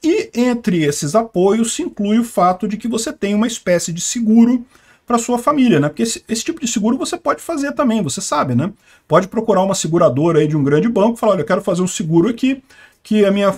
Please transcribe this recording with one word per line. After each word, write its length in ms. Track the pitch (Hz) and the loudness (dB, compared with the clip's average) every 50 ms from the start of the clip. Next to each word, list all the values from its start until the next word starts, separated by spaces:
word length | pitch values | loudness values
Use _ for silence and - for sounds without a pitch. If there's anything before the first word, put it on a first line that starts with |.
| - | 0
e 260 | 302 370 427 - - - | 0 0 0 -2 -4 -2
entre 480 | 220 247 254 240 233 - 208 180 170 156 | 0 0 0 0 -2 -2 0 0 2 2
esses 320 | 143 - - 160 143 160 | 0 0 -2 -2 -2 0
apoios 600 | 220 226 226 - 180 180 202 208 226 226 226 - | 0 0 0 0 2 2 2 2 2 0 -2 -2
se 60 | - | -6
inclui 380 | 349 339 - - 202 202 214 233 | -6 -8 -6 -4 -2 0 0 0
o 60 | 233 | 0
fato 420 | 233 - 202 175 180 185 180 214 | 0 0 0 2 2 2 0 -4
de 80 | 208 214 | -6 -6
que 140 | - - 233 | -6 -6 -4
você 240 | 226 220 - 311 - | -4 -4 -4 -6 -8
tem 200 | - - 196 208 | -6 -4 -2 0
uma 140 | 208 220 | 0 0
espécie 460 | 254 240 - - 190 180 170 - - 160 | -2 -4 -6 -2 0 0 0 -2 -4 -8
de 80 | 175 | -6
seguro 640 | - - - 247 233 214 220 233 233 233 262 247 240 _ _ _ _ _ _ _ _ | -6 -6 -4 -2 0 4 6 6 6 6 4 0 -4 _ _ _ _ _ _ _ _
pra 100 | - 240 | -2 -2
sua 220 | 233 233 - 240 240 | -2 0 -2 -4 -2
família, 400 | 240 311 302 294 254 233 180 143 | 0 0 2 4 4 4 4 4
né? 80 | 143 | 2
Porque 160 | 151 151 - 226 | 0 -2 -2 -4
esse, 220 | 226 - - - | -4 -4 -6 -8
esse 160 | - 226 226 - | -6 -6 -6 -4
tipo 160 | - 339 330 | -6 -6 -6
de 80 | 285 | -6
seguro 300 | 226 - 220 190 220 269 | -4 -2 -2 0 0 0
você 180 | 269 339 - 349 | -2 -4 -6 -6
pode 260 | 339 - 285 - - | -6 -4 -4 -4 -4
fazer 300 | - - 330 285 277 285 | -6 -8 -6 -4 -4 -4
também, 320 | 285 - 294 233 220 226 185 | -2 -2 0 0 0 0 -2
você 160 | 139 - - | -4 -4 -6
sabe, 340 | - - - - - 139 123 | -6 -4 -2 -2 -2 0 0
né? 200 | 120 151 202 - _ _ _ _ _ _ | 0 0 -2 -6 _ _ _ _ _ _
Pode 220 | - 156 170 190 185 | 2 2 2 2 0
procurar 340 | - 233 226 226 196 185 190 | -4 -4 0 0 2 2 2
uma 120 | 196 190 | 0 -2
seguradora 640 | - - 160 160 175 170 151 123 135 156 170 165 151 | -4 -2 0 2 2 2 2 2 2 0 2 2 2
aí 80 | 156 | 2
de 100 | 147 156 | 2 0
um 60 | 151 135 | 0 0
grande 260 | 139 143 151 151 - | 2 2 2 0 0
banco, 260 | - 190 196 233 233 | 0 2 0 0 0
falar, 180 | - - 214 196 | 0 0 0 0
"Olha, 80 | 180 | 0
eu 40 | 147 | 0
quero 160 | - 185 208 | -2 -2 -2
fazer 200 | - - 180 175 | -2 -2 -2 -2
um 60 | 185 | -2
seguro 400 | 180 - - 190 156 160 165 175 | -2 -4 -6 -2 0 2 2 2
aqui, 340 | 233 233 - - 262 269 269 - _ - - - - _ _ _ | 2 0 -2 -2 -2 -2 -4 -8 _ -20 -20 -20 -20 _ _ _
que 200 | - 214 214 202 | -2 2 2 4
a 60 | 196 | 4
minha, 260 | 196 202 202 196 190 | 2 2 0 0 -2